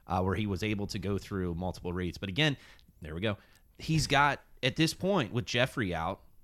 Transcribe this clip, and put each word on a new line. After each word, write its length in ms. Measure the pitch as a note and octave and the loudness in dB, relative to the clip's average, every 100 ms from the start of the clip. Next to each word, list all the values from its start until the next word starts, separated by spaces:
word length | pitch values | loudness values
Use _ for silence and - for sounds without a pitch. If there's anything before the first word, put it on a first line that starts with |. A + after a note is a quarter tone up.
| - | -4
uh, 120 | F2+ | 0
where 120 | F#2+ | 2
he 120 | G2 G#2 | 2 0
was 140 | F#2 | 0
able 240 | G#2+ G#2 G2+ | -2 -2 -4
to 100 | G#2+ | -4
go 180 | F#2 G2 | -2 -2
through 360 | - G2+ F2+ | -2 -2 -2
multiple 380 | E2+ F#2 - F2+ | -2 -4 -4 -4
reads. 260 | F2+ F2+ - | -4 -4 -4
But 100 | G2 | -4
again, 280 | F#2 D3+ C3+ - - - - | 0 2 0 -8 -20 -20 -16
there 140 | D2+ | -10
we 60 | D#2+ | -4
go. 180 | G#2+ G2 - - _ - | -2 -4 -8 -20 _ -10
He's 300 | - D#3+ - | 0 0 4
got, 320 | C#3 C#3+ C3+ - - | 4 4 2 -6 -2
at 120 | B2+ A2 | 0 2
this 160 | D#3+ | 2
point, 400 | - F3+ G3+ A#2 | 2 0 2 0
with 140 | A#2 F#2+ | -2 0
Jeffrey 480 | A#2+ C3 - G2 | 2 2 0 -2
out, 240 | E2 E2 G2 - - | 0 -2 -4 -10 -20